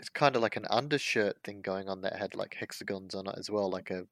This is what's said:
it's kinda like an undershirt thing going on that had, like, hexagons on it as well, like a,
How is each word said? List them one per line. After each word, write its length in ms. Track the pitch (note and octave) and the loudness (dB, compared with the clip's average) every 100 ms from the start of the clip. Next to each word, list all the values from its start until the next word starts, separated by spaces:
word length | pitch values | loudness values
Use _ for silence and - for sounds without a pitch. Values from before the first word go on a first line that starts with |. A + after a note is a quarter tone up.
it's 80 | - | -4
kinda 300 | - C#3+ B2+ | 4 6 6
like 160 | A2+ - | 4 2
an 100 | - | 0
undershirt 760 | A2+ D3 D3 - A#2 G2+ - | 2 4 2 2 4 2 0
thing 180 | - G2+ | -8 -6
going 260 | G2 F#2+ G2 | -2 -2 -2
on 120 | F#2+ | -4
that 140 | F#2 - | -2 -2
had, 180 | G2+ | -4
like, 200 | - G2+ | -4 -6
hexagons 600 | - G#2 - G#2 G2 F#2+ | -6 -8 -6 -6 -6 -6
on 140 | G2 G2 | -6 -6
it 80 | F#2 | -6
as 100 | F#2 | -2
well, 200 | G#2 F#2+ | 0 2
like 200 | F2+ - | 0 -4
a, 140 | F#2 F2+ | -6 -8